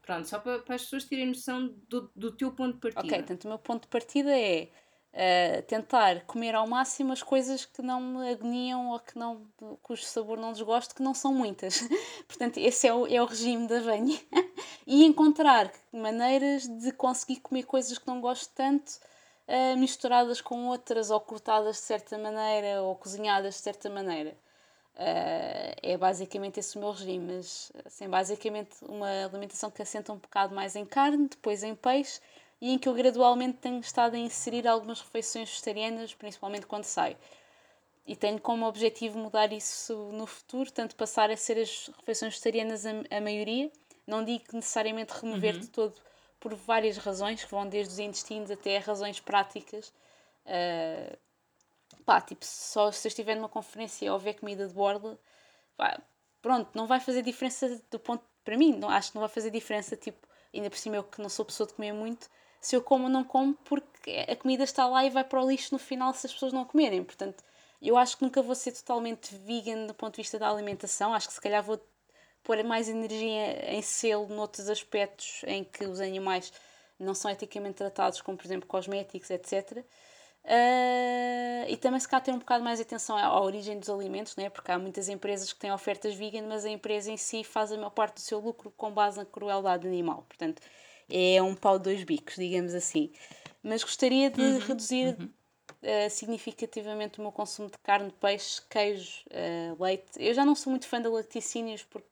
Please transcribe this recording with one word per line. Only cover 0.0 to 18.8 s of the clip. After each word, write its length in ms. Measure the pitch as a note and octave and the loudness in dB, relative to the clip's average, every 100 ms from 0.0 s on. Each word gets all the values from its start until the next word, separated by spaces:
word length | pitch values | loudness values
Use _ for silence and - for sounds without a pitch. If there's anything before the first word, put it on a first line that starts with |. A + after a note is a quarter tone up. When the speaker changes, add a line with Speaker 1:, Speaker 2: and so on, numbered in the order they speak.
Speaker 1:
Pronto, 260 | - F3 D#3+ | -6 -6 -6
só 120 | G#3 | -8
para, 180 | B3 B3 | -6 -6
para 140 | A#3 | -4
as 80 | B3 | -8
pessoas 200 | - C4+ | -6 -8
terem 240 | C4 C4+ B3+ | -6 -4 -2
noção 400 | B3 - B3+ B3+ G#3 _ | -4 -6 -4 -4 -8 _
do, 220 | B3 B3 - | -6 -6 -8
do 160 | A3+ | -8
teu 200 | A3 C4 | -4 -6
ponto 220 | C4 B3+ B3 | -2 -4 -2
de 40 | |
partida. 220 | A#3 - - | -6 -4 -2
Speaker 2:
Ok, 120 | G3+ | -2
portanto, 260 | - F3+ G#3 | -2 -8 -6
o 20 | |
meu 100 | - | -10
ponto 240 | - A#3 | -6 -6
de 40 | - | -2
partida 460 | A#3+ A#3 C#4+ C#4+ C#4 | -4 0 0 4 4
é, 340 | G#3 E3 E3+ _ _ _ _ | 4 2 0 _ _ _ _
eh, 480 | - F#3 F3+ F3 - | 0 4 6 6 2
tentar 580 | - A3 A3 B3+ G#3 F3 - | 0 -4 2 6 6 4 -4
comer 300 | A#3 A#3 A3 | -4 0 0
ao 100 | A3 | 2
máximo 460 | B3 C4 - C4+ | 2 0 0 -2
as 80 | C4 | -2
coisas 420 | - C4+ B3+ C4+ - | 2 2 2 -4 -6
que 180 | - | -8
não 180 | B3+ B3+ | -4 -4
me 260 | B3+ B3+ B3+ | -4 -4 -4
agoniam 580 | A#3+ A#3 B3 B3+ B3+ B3 | -2 -2 -2 -2 -2 -4
ou 100 | A#3 | -6
que 160 | - A#3 | -8 -8
não, 260 | A#3 A3+ G#3+ _ G#3+ - | -8 -8 -14 _ -16 -16
cujo 180 | - A#3 | -10 -10
sabor 380 | - - G#3+ A3+ | -4 -4 -4 -4
não 120 | A3+ | -6
desgosto, 440 | G#3+ A3 A#3 A#3+ - | -6 0 0 0 -2
que 80 | |
não 100 | C4+ | -2
são 180 | C4 C#4 | 0 0
muitas. 500 | C4+ A3+ F#3+ F#3+ - A#3+ F#4 - | 2 0 -2 -2 -2 0 -2 -2
<laughs> 200 | - - | -14 -16
Portanto, 300 | - A#3+ - | -4 -4 4
esse 300 | A#3 B3 B3+ | 4 6 6
é 60 | |
o, 120 | A#3 A#3+ | 6 4
é 160 | A#3+ | 4
o 40 | A#3+ | 4
regime 420 | A3+ A#3 A#3 A#3 | 2 0 0 2
da 140 | A#3 | 0
Vânia. 380 | A3+ G#3 B3 D#4 - | 2 2 2 0 2
<laughs> 280 | - F#4 - - - - | 2 2 -6 -14 -16 4
E 140 | C#4 D#4+ | 10 10
encontrar 680 | D4+ D#4 D4 D4+ B3 - - _ | 10 6 8 8 8 6 -2 _
maneiras 760 | A#3 A3 A3+ A#3+ C4+ C#4 C#4+ B3+ | -6 -4 2 4 4 4 0 -2
de 240 | A3+ A#3+ | -4 -4
conseguir 500 | B3+ B3+ B3+ - B3+ | 0 0 0 -4 -8
comer 200 | - C4 | -4 -4
coisas 380 | B3 C4 A#3+ B3 | 0 0 0 -6
que 80 | - | -6
não 120 | B3+ | -4
gosto 320 | A#3+ B3 - - | -2 -4 -6 -2
tanto, 380 | C4+ C#4+ | 2 2